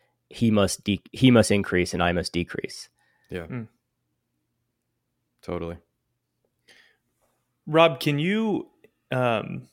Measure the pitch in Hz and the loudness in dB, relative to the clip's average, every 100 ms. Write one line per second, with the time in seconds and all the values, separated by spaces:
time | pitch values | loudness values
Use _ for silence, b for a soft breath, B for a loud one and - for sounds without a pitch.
0 | _ _ _ - 117 107 98 - - 95 | _ _ _ -2 2 2 2 -2 -4 -4
1 | - - 131 117 104 104 92 92 87 87 | -6 2 6 6 4 2 0 0 0 0
2 | 87 87 82 85 87 - - - - _ | 0 0 -4 -4 -6 -8 -12 -14 -20 _
3 | _ _ _ 90 82 120 113 _ _ _ | _ _ _ -12 -10 -12 -12 _ _ _
4 | _ _ _ _ _ _ _ _ _ _ | _ _ _ _ _ _ _ _ _ _
5 | _ _ _ _ - 87 85 85 _ _ | _ _ _ _ -10 -8 -8 -12 _ _
6 | _ _ _ _ _ _ _ b b b | _ _ _ _ _ _ _ b b b
7 | _ _ _ _ _ _ - 156 165 143 | _ _ _ _ _ _ 0 4 4 4
8 | 151 143 160 214 220 - - _ _ _ | -2 -2 -2 -2 -2 -4 -6 _ _ _
9 | _ 127 123 110 - 131 - | _ -4 -2 -2 -4 -10 -14